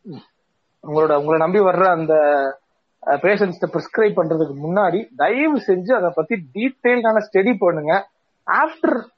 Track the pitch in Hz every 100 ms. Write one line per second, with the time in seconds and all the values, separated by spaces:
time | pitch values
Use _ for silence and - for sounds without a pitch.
0 | 226 143 - _ _ _ _ _ 165 151
1 | 156 147 147 160 160 214 190 180 190 170
2 | 156 156 147 143 139 135 _ _ _ _
3 | - 139 170 202 202 170 175 165 - -
4 | 214 190 165 160 151 139 151 185 196 170
5 | 226 131 151 240 311 285 - 185 180 247
6 | 180 165 156 220 147 185 254 269 247 247
7 | 226 220 208 190 196 220 185 160 151 185
8 | - _ _ _ - 208 311 - 311 262
9 | -